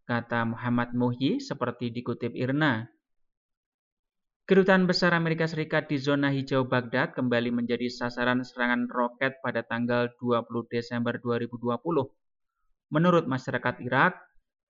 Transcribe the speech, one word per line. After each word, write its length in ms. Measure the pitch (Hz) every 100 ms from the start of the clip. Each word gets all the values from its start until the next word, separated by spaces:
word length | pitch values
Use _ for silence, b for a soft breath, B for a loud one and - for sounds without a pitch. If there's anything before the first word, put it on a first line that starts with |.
kata 480 | - 120 117 117 113
Muhammad 400 | 117 120 120 120
Muhyi 480 | 123 123 123 143 269
seperti 560 | - - 123 - 120 120
dikutip 400 | 123 120 117 -
irna. 560 | 127 143 156 113 120 _ _ _ _ _ _ _ _ _ _ _ _ _ _ _
Kedutaan 400 | - 190 190 190
besar 320 | 185 180 175 170
Amerika 320 | 165 160 160
Serikat 400 | 156 156 156 147
di 80 | 147
zona 320 | 135 143 143
hijau 400 | 139 135 135 123
Baghdad 480 | 127 123 127 165 143
kembali 400 | 127 120 120 120
menjadi 320 | 120 120 123
sasaran 560 | - 120 123 123 127
serangan 480 | 123 - 123 120 120
roket 480 | 123 123 - 135 -
pada 240 | 127 117
tanggal 480 | - 117 120 120 120 -
dua 240 | 120 117
puluh 240 | 117 117 113
Desember 480 | 120 117 120 120 120
dua 160 | 123 117
ribu 160 | 120 117
dua 240 | 120 120
puluh. 320 | 165 156 127 _ _ _ _ _ _ _ -
Menurut 400 | 151 175 170 156
masyarakat 480 | 127 135 123 123 120
Irak, 400 | 123 127 175 - - _ _ _